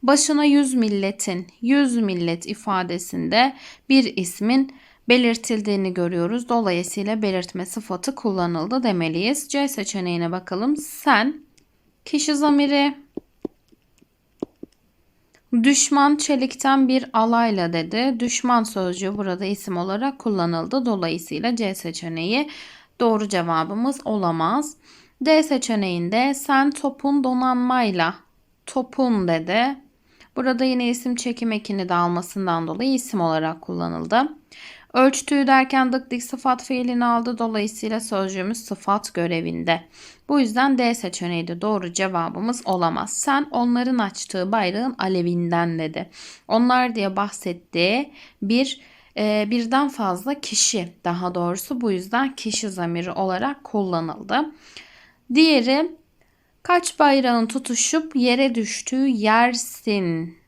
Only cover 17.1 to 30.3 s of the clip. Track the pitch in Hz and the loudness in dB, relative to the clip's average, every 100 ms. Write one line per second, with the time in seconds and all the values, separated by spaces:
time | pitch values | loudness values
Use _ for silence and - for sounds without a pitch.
17.1 | 226 226 233 233 202 170 170 165 208 262 | 0 2 4 2 2 0 -2 -2 -2 -2
18.1 | 240 240 - 247 240 220 - 185 180 190 | 0 -2 -2 2 2 2 -2 -4 -2 -4
19.1 | 202 196 180 190 202 - 180 180 196 269 | -4 -4 -4 -4 -6 -4 -4 -4 -2 -4
20.1 | 269 - 202 170 170 160 262 247 202 170 | -4 -2 0 0 -2 -2 -2 0 0 -2
21.1 | 165 165 147 220 233 214 190 170 160 175 | -4 -6 -4 -2 -2 -2 -4 -8 -8 -8
22.1 | 165 170 233 294 - - - _ _ 233 | -6 -2 -2 -2 -8 -20 -20 _ _ 2
23.1 | 220 214 190 170 165 165 202 247 269 - | 2 0 -2 0 0 -2 -2 -2 -2 -4
24.1 | 214 180 165 160 233 302 - _ - _ | -2 0 0 2 0 -2 -8 _ -20 _
25.1 | _ 269 311 311 269 - 220 196 175 170 | _ 4 4 4 0 0 -2 0 -2 0
26.1 | 214 262 277 - 269 277 285 277 277 277 | 0 0 -2 0 2 2 0 -4 -4 0
27.1 | 285 254 254 254 254 247 254 233 180 165 | 0 2 0 0 0 2 2 2 2 0
28.1 | 190 _ _ _ _ - - 254 - 262 | -2 _ _ _ _ -6 -4 -4 0 2
29.1 | 220 180 165 165 202 247 269 - _ _ | 2 2 0 0 0 0 -2 -12 _ _
30.1 | _ - | _ -14